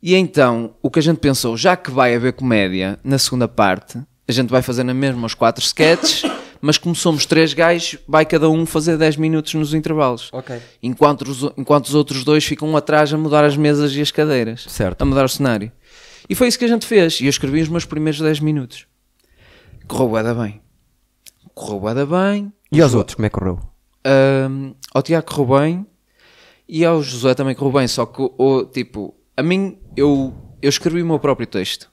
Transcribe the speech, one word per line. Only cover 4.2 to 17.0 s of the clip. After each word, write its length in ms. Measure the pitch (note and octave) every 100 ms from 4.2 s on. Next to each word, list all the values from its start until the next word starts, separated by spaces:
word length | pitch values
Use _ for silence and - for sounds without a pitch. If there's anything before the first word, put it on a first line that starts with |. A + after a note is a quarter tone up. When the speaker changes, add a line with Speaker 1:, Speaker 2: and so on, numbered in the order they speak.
| -
Speaker 1:
a 40 |
gente 180 | A#2+ B2
vai 120 | B2+
fazer 220 | B2+ B2
na 100 | B2
mesma 320 | B2+ C#3 B2 A#2
os 80 |
quatro 280 | - A2+ -
sketches, 580 | - - D#3 F3 D4+ - D4 -
<coughs> 180 | - -
mas 180 | C#3+ D3+
como 160 | E3+
somos 320 | E3+ F3 D3+ -
três 260 | D#3+ D#3+
gajos, 460 | C#3+ E3 E3+ E3+ D3+ -
vai 180 | D#3
cada 240 | D#3 E3 D#3+
um 160 | D#3+
fazer 320 | E3 E3 D#3 D#3+
dez 200 | D#3 D3+
minutos 380 | D#3 D#3+ D3+
nos 200 | D#3+ D3+
intervalos. 540 | D#3 D#3 D#3 C#3 A#2 -
Speaker 2:
Ok. 240 | B2+ - A#2+ A2+ _
Speaker 1:
Enquanto 400 | A#2+ B2 D3 C#3+
os, 200 | C3+ C3+ C#3 -
enquanto 300 | C#3 D3 C3+
os 80 |
outros 300 | D3 D3 C3+
dois 200 | C3 D3+
ficam 320 | D3 D3+ D3+ D#3
atrás 360 | - D3+ D3+
a 60 | D3+
mudar 260 | D#3 D3+
as 120 | D3 C#3+
mesas 380 | D3+ D3 D3 C#3
e 40 |
as 100 | D3
cadeiras. 540 | - D3+ C#3 A2+ A2+ -
Speaker 2:
Certo. 340 | - G2 F#2
Speaker 1:
A 20 |
mudar 200 | C#3 C3+
o 40 | C3
cenário. 440 | - C#3 A2+ G#2+ - _ - - - -
E 60 |
foi 140 | F#3+ B3
isso 100 | A#3
que 60 |
a 40 | A#3+
gente 180 | A#3 -
fez. 340 | G#3+